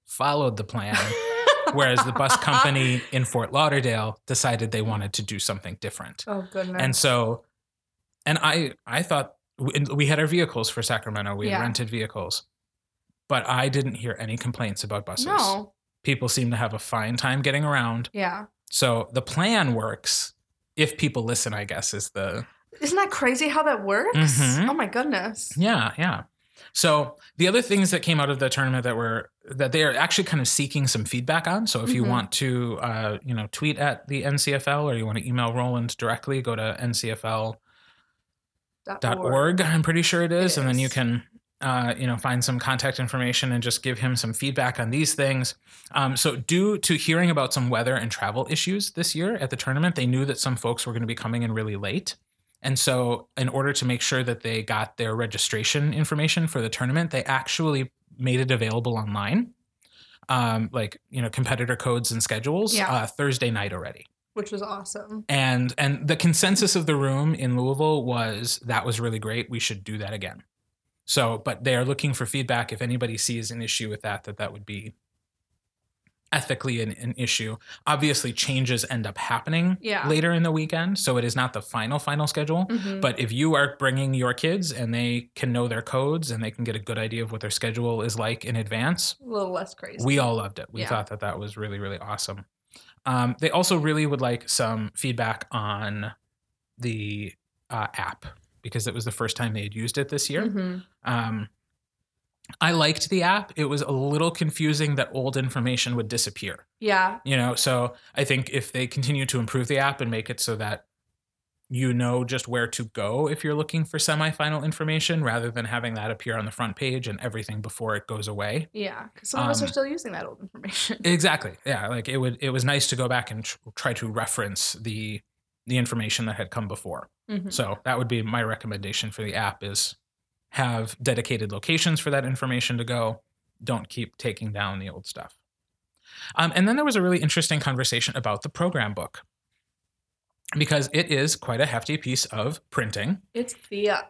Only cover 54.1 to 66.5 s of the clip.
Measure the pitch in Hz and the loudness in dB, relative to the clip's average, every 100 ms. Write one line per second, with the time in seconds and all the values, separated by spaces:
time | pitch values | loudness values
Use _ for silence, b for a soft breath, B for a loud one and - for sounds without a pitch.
54.1 | 127 123 117 113 113 110 107 110 - 113 | 0 0 -2 -2 -2 0 -2 -2 -2 -2
55.1 | 110 113 107 - 110 - 147 147 147 147 | 0 -2 -2 0 0 0 2 2 2 0
56.1 | 147 151 175 160 131 113 - 127 156 170 | 2 2 2 0 0 -2 -2 0 0 0
57.1 | 131 - 127 - - 160 139 131 _ _ | -2 0 0 0 0 2 2 -2 _ _
58.1 | - 127 127 131 123 113 117 120 113 104 | -2 2 2 4 2 2 0 0 -2 -2
59.1 | 104 104 190 240 - _ _ b b b | -2 2 2 2 -6 _ _ b b b
60.1 | b - 127 120 113 110 123 104 - _ | b -2 2 2 0 0 -2 -4 -6 _
61.1 | 127 117 135 123 127 123 120 131 120 113 | -4 -2 0 0 2 0 0 0 0 0
62.1 | 113 - 110 131 170 214 214 190 123 110 | 0 0 0 0 0 2 2 2 0 0
63.1 | - 143 123 120 107 101 90 - - - | 0 0 2 0 0 -2 -6 -8 -12 -20
64.1 | _ _ 214 208 196 202 202 185 208 202 | _ _ -10 -8 -6 -6 -8 -4 -4 -4
65.1 | 214 214 139 131 123 123 - 139 139 147 | -6 0 2 4 4 2 2 0 2 2
66.1 | 160 170 156 190 | 4 4 6 4